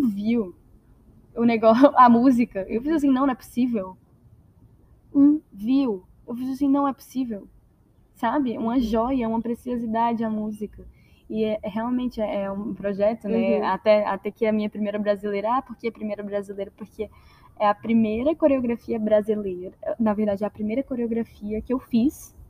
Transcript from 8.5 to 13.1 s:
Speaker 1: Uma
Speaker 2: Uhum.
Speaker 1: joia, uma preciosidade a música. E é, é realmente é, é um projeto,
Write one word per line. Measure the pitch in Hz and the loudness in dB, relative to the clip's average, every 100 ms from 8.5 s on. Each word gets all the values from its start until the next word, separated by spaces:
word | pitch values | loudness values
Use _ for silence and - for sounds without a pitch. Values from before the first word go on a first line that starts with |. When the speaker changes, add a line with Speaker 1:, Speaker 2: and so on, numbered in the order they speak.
| - | -2
Speaker 1:
Uma | 226 262 | -2 0
Speaker 2:
Uhum. | |
Speaker 1:
joia, | 220 226 240 269 226 | 0 0 0 0 0
uma | 226 | -2
preciosidade | 226 233 247 247 233 220 233 226 | -4 -6 -6 -6 -2 0 0 0
a | 226 | -4
música. | 214 214 208 208 - - _ _ _ - | -4 -6 -8 -12 -12 -20 _ _ _ -8
E | 262 | -4
é, | 220 214 | -2 -4
é | 214 | -6
realmente | 214 233 247 247 226 | -6 -4 -4 -4 -4
é, | 208 202 | -4 -4
é | 196 | -6
um | 196 214 | -6 -8
projeto, | 190 196 196 208 | -6 -6 0 0